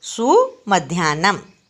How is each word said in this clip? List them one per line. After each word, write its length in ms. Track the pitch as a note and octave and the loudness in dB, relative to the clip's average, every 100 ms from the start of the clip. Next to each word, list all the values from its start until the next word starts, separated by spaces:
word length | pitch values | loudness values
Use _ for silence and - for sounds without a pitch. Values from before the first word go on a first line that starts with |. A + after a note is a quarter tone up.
सुमध्याह्नम। 1400 | - - A#3+ G4+ C5 - - F#3 C3+ F3 D#3+ D3+ F#3+ E3+ - _ | -14 -4 2 4 2 -4 -2 -2 0 -2 -2 0 0 -2 -8 _